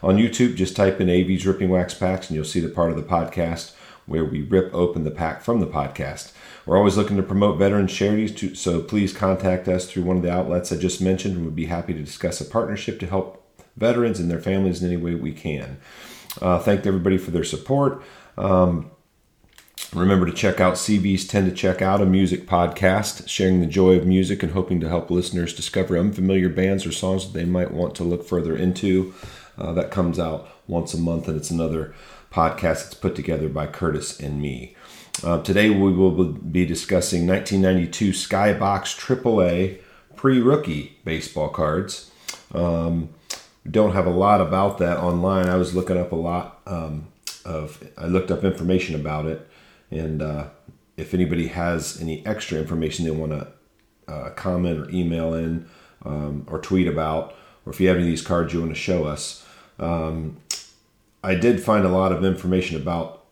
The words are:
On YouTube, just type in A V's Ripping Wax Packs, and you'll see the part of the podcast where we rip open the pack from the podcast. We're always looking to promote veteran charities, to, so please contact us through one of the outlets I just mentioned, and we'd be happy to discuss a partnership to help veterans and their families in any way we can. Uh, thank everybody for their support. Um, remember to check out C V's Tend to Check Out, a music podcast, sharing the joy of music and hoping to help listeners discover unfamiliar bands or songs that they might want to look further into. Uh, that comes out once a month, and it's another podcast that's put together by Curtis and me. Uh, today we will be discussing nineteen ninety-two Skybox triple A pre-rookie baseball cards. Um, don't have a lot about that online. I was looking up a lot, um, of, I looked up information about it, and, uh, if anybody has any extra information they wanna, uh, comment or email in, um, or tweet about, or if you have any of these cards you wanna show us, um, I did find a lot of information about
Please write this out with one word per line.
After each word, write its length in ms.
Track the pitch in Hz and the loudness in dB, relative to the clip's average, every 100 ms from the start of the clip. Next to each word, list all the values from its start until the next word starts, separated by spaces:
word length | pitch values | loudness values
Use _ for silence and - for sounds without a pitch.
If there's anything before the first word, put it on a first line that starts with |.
On 140 | 95 98 | 4 4
YouTube, 360 | 120 - 123 | 4 4 2
just 220 | 82 90 - | 2 -2 2
type 260 | 98 92 | 2 2
in 80 | 90 | 2
A 140 | 87 | 4
V's 240 | 90 92 98 | 4 2 0
Ripping 220 | 92 95 | 0 2
Wax 260 | 92 90 - | 2 0 -2
Packs, 320 | 92 92 - | -2 -2 -4
and 80 | 78 | -6
you'll 100 | 76 | -2
see 140 | 87 | -4
the 100 | 82 | -4
part 220 | - 85 | 0 0
of 40 | 80 | 0
the 60 | |
podcast 720 | 78 85 82 - 85 85 - - - - - | -2 -2 -2 -2 -2 -4 -10 -18 -20 -20 -6
where 200 | 80 78 | -2 -2
we 160 | 73 | -2
rip 300 | 69 95 92 | 2 2 2
open 300 | - 87 - | 0 0 0
the 80 | 76 | -4
pack 300 | 76 80 73 | -4 -4 -4
from 180 | - 117 | -2 0
the 80 | 80 | 0
podcast. 640 | 76 69 - 67 69 - - - - - | -2 -4 -6 -8 -8 -16 -20 -20 -18 2
We're 120 | 92 | 4
always 200 | 104 95 | 6 4
looking 200 | 101 101 | 0 0
to 60 | |
promote 340 | 92 98 104 80 | 0 2 2 4
veteran 300 | 98 101 95 | 2 4 0
charities, 460 | - 101 104 110 107 | 2 2 2 0 -4
to, 180 | 98 | -8
so 280 | - 92 85 | -4 -2 -2
please 320 | 82 104 98 | 0 0 0
contact 540 | - 98 92 95 92 95 | 0 0 2 0 0 0
us 220 | 90 - | -2 -2
through 140 | - | -4
one 140 | 90 90 | 0 0
of 60 | |
the 80 | 87 | 0
outlets 400 | 87 76 87 - | -2 0 -2 -2
I 60 | 82 | -2
just 240 | 90 - | -2 0
mentioned, 340 | 92 92 104 87 | 0 0 -2 -4
and 100 | 82 | -4
we'd 100 | 76 | -6
be 100 | 80 | -4
happy 280 | 87 85 | -4 -4
to 80 | 80 | -8
discuss 400 | 73 - 87 87 | -8 -6 -6 -6
a 40 | 73 | -4
partnership 540 | 113 92 104 - - | -2 -2 -4 -6 -6
to 80 | 90 | -4
help 360 | 95 95 - _ _ - - | -4 -4 -10 _ _ -20 -2
veterans 420 | 110 120 117 104 | 0 2 0 0
and 100 | 85 | -2
their 120 | 85 | -2
families 400 | 87 98 95 85 | 0 0 2 0
in 60 | 90 | -2
any 100 | 87 | -2
way 160 | 85 85 | -2 -4
we 160 | 73 | -4
can. 480 | 76 85 73 65 67 - - - - - - | -6 -6 -6 -8 -14 -18 -20 -20 -20 -16 -4
Uh, 180 | 92 87 | 0 2
thank 260 | 92 101 101 | 2 2 2
everybody 320 | 95 90 95 | 2 2 2
for 140 | - | 0
their 120 | 85 | -2
support. 600 | 82 - - 139 139 - - - - - | -2 -6 0 2 2 0 -14 -20 -18 -4
Um, 540 | 98 92 92 85 - - _ _ _ _ _ - _ - - | 2 4 4 2 -6 -16 _ _ _ _ _ -20 _ -16 -8
remember 320 | 80 92 98 90 | 2 4 6 4
to 80 | |
check 260 | - 104 90 | 2 0 4
out 180 | 90 90 | 2 2
C 200 | - 104 | 2 2
V's 300 | 95 95 - | 4 0 0
Tend 220 | 104 95 | 2 2
to 60 | 87 | 2
Check 260 | 95 90 | 0 2
Out, 200 | 95 101 | 2 4
a 40 | 98 | 4
music 400 | 92 95 90 - | 4 4 0 0
podcast, 840 | 90 87 - 95 98 107 - - | 2 2 2 2 2 -2 -8 -10
sharing 340 | - 92 92 | 0 4 4
the 60 | 82 | 2
joy 280 | 87 92 92 | 4 6 6
of 120 | 90 | 6
music 340 | 92 92 98 | 4 2 0
and 80 | 85 | -2
hoping 280 | 92 87 90 | -2 -2 -2
to 100 | 82 | 0
help 200 | 85 - | -2 0
listeners 460 | 87 90 90 85 - | -2 0 -2 -4 -6
discover 420 | - 101 92 87 | -6 -2 0 2
unfamiliar 520 | 98 101 95 95 92 | 2 0 2 4 2
bands 360 | 85 95 98 90 | 2 0 0 -2
or 60 | |
songs 340 | 78 92 95 92 | -4 -2 -2 -4
that 120 | 80 | -4
they 80 | 85 | -2
might 260 | 90 90 | 0 0
want 240 | - 87 - | -2 -4 -2
to 80 | |
look 240 | 87 87 - | -2 -2 -2
further 280 | 90 82 80 | -2 0 0
into. 580 | 90 90 101 92 92 - - - - - | 0 0 2 2 0 -8 -18 -18 -20 -10
Uh, 140 | 85 | -6
that 180 | 85 - | -4 -2
comes 280 | 101 87 85 | 0 0 0
out 300 | 82 78 - - - | -4 -6 -10 -20 -6
once 260 | 85 82 | -4 -4
a 60 | 82 | -2
month, 280 | 85 82 80 | -2 -2 -4
and 100 | 78 | -6
it's 140 | - | -4
another 420 | 85 80 80 76 - - - - | -2 -2 -2 -6 -12 -20 -20 -8
podcast 520 | - 82 - 87 80 | 0 0 2 -2 -2
that's 100 | - | -6
put 220 | - 95 - | -6 -4 -4
together 340 | 76 78 78 | -4 -2 -2
by 160 | 71 73 | -4 -6
Curtis 540 | - 85 76 71 - | -4 -2 -2 -6 -10
and 200 | 71 71 | -8 -6
me. 360 | 73 62 62 - - - - - | -6 -6 -12 -18 -20 -20 -14 -8
Uh, 180 | 85 85 | -2 -2
today 280 | 87 98 107 | 2 2 4
we 220 | 101 98 | 4 4
will 200 | 90 95 85 87 | 6 4 4 0
be 380 | 71 85 85 | 0 -2 0
discussing 600 | 87 82 - 92 - 90 87 | 0 0 0 0 0 0 2
nineteen 340 | 95 - 98 | 0 0 2
ninety-two 520 | 95 92 85 - 101 | 4 4 0 0 0
Skybox 840 | 92 - 98 104 98 98 98 - - | 0 -2 2 2 2 2 0 -4 -10
triple 460 | - 127 123 110 | -2 0 2 4
A 380 | 90 85 92 - - - _ - | 4 4 0 -4 -20 -20 _ 0
pre-rookie 840 | 135 131 120 147 147 76 67 - | 4 6 6 4 0 -6 -8 -12
baseball 460 | - 80 - - 73 | -6 -6 -4 -4 -4
cards. 600 | - 76 80 98 - - _ - - _ | 0 0 0 -4 -10 -14 _ -16 -16 _
Um, 560 | - 87 85 82 85 78 - _ - - _ - | -4 0 0 0 -2 -4 -12 _ -16 -16 _ -4
don't 220 | 107 107 | 2 2
have 140 | 92 90 | 2 2
a 60 | |
lot 280 | 87 101 104 | 2 4 4
about 380 | 85 92 101 - | 4 2 0 0
that 200 | 87 85 | 0 0
online. 520 | 90 87 87 95 90 | 0 0 2 2 2
I 80 | 92 | 2
was 180 | 87 90 | 2 -2
looking 220 | 85 90 | 0 0
up 160 | 87 | 0
a 20 | 82 | -2
lot, 460 | 85 87 - - - | -2 -4 -6 -16 -10
um, 420 | 90 80 76 76 _ - - | -8 -6 -10 -12 _ -18 -16
of, 400 | - 80 76 - - - | -10 -8 -8 -14 -20 -10
I 80 | 82 | 0
looked 260 | 90 - | 0 2
up 140 | 95 95 | 0 0
information 500 | 90 85 92 - 78 | 0 2 0 0 -4
about 300 | 73 76 78 | -4 -4 -4
it, 200 | - - _ - _ _ | -6 -10 _ -20 _ _
and, 300 | 78 80 78 | -8 -6 -4
uh, 260 | 76 76 73 - - _ _ - | -4 -6 -8 -14 -20 _ _ -12
if 180 | 80 | -4
anybody 340 | 92 87 85 82 | 0 2 0 -2
has 520 | 87 85 85 73 - | -2 -2 -2 -4 -8
any 260 | 82 78 87 | -8 -6 -6
extra 320 | 104 - 80 | -6 -4 -6
information 460 | 78 82 80 - | -4 -2 -2 -2
they 80 | 82 | -4
wanna, 360 | 78 78 76 - - _ _ _ _ - | -2 -4 -6 -8 -18 _ _ _ _ -14
uh, 220 | 78 62 | -12 -12
comment 500 | - 95 90 87 80 | -8 -4 0 0 -2
or 100 | 71 | -4
email 420 | 90 87 82 82 | -2 0 0 -2
in, 340 | 82 82 82 82 - _ _ - | -2 -2 -4 -8 -20 _ _ -8
um, 400 | 76 73 73 - | -6 -6 -8 -8
or 120 | 82 | -10
tweet 280 | - 95 85 | 0 2 2
about, 480 | 73 78 80 80 - - _ - | 0 -2 -2 -4 -12 -20 _ -16
or 80 | |
if 80 | - | 0
you 80 | 92 | 2
have 80 | 87 | 4
any 80 | 87 | 2
of 40 | |
these 120 | 80 | 0
cards 320 | - 87 82 | -2 -2 0
you 80 | 85 | -2
wanna 140 | 82 78 | -4 -4
show 280 | - 90 | -2 -2
us, 420 | 76 73 - - - - - _ | -2 -6 -10 -14 -20 -20 -20 _
um, 580 | 82 85 80 80 78 76 _ - - _ _ _ _ _ | -4 -2 -4 -6 -8 -12 _ -12 -12 _ _ _ _ _
I 140 | 95 92 | -2 2
did 260 | 117 107 | 4 2
find 240 | - 107 95 | 4 4 4
a 40 | |
lot 240 | 92 95 | 4 2
of 100 | 85 | 2
information 540 | 95 90 92 92 - 80 | 2 0 0 0 0 -4
about 480 | 71 85 80 - _ | -4 -4 -4 -10 _